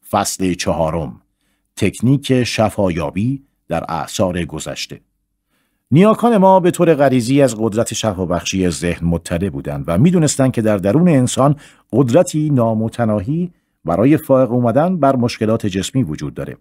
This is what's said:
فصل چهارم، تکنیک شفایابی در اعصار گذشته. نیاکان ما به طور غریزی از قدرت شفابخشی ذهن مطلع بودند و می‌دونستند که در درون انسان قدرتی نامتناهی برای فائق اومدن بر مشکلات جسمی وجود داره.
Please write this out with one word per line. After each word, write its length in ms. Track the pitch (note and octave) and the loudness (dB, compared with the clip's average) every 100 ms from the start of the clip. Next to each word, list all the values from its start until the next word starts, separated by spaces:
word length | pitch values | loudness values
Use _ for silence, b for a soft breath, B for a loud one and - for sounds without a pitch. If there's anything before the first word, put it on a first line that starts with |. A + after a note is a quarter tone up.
| - | -4
فصل 440 | G#2 G2 - F#2 | -2 -2 -2 -4
چهارم، 640 | F2 - D#2+ D#2+ E2 D2+ - _ _ _ _ _ - | -2 -2 -2 -2 -2 -6 -12 _ _ _ _ _ -4
تکنیک 680 | G2+ - A#2 C3+ - C3 | -4 -2 0 0 0 0
شفایابی 960 | A#2 - A2 - G2 E2+ D2 F2 A#2 C3+ _ _ _ | 0 0 -2 0 -2 -2 -4 -4 -4 -4 _ _ _
در 160 | E2 - | -6 -4
اعصار 560 | D#2+ C2+ - F#2+ F2 | -8 -8 -2 -2 -2
گذشته. 560 | D#2+ D2+ D2 C#2 - - _ _ _ _ _ _ _ _ _ | -6 -8 -10 -12 -12 -16 _ _ _ _ _ _ _ _ _
نیاکان 460 | C3+ G#3 G#3 A#3 A3 | 4 4 4 2 4
ما 240 | F#3+ F#3+ | 6 4
به 100 | F3 | 2
طور 240 | - E3+ | 2 2
غریزی 480 | D3 C#3+ B2+ A2+ C#3 | 4 4 2 2 2
از 120 | C3+ A2 | 2 2
قدرت 360 | A2 G#2 A2 | -2 -2 -4
شفابخشی 760 | A2 A2 F2+ F2+ E2+ - F#2+ F2+ | -2 -4 -2 -2 -4 -4 -2 -2
ذهن 360 | D#2 F2 E2 E2+ | 0 -4 -2 -2
مطلع 440 | E2+ - F2 F#2+ | -2 -4 -4 -4
بودند 340 | C#2 C2 C#2+ C#2 | -6 -8 -8 -2
و 120 | E2+ | 2
می‌دونستند 540 | D#3+ F3+ D3+ - C3 | 4 4 0 2 0
که 100 | B2 | 2
در 140 | G#2+ G#2 | 0 0
درون 320 | F#2 C3 F3+ | 2 2 4
انسان 480 | C#3+ B2 - C3+ C#3+ B B B | 4 2 2 0 0 B B B
قدرتی 580 | A2 C3 C#3+ F3+ D3+ D3+ | 0 4 4 2 0 0
نامتناهی 1000 | C3+ A2+ A2 A2 - A2+ G#2+ G2 D#3+ F3 _ _ _ | 2 2 0 -4 -2 -2 -2 -2 -4 -6 _ _ _
برای 320 | D#2 E2+ B2 D3+ | -4 2 2 2
فائق 360 | - C3 B2+ | 2 2 2
اومدن 440 | B2 A#2+ A2+ E3+ F#3 | 2 2 2 0 2
بر 200 | C#3 C3+ | 0 2
مشکلات 500 | A#2 - G#2+ A2+ G#2+ | -2 -2 -2 0 -2
جسمی 360 | F#2 F2+ C3 | -4 -4 -4
وجود 320 | F2+ D2 C#2+ | -4 -4 -8
داره. 220 | C2+ C#2 C2 | -8 -12 -12